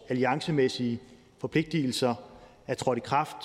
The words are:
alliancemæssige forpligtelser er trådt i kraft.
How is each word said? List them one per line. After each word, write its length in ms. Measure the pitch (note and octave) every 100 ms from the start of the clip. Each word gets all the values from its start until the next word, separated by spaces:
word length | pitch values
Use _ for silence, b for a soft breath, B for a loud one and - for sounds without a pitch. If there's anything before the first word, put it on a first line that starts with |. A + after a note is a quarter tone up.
| -
alliancemæssige 920 | B2+ B2 C3+ - D3 C3 - A#2+ A#2 - B B -
forpligtelser 800 | C3 D3+ E3 E3 C3 - B2+ A#2 - B B B -
er 80 | C3
trådt 220 | C3+ A#2+
i 40 |
kraft. 360 | - C#3 D#3 -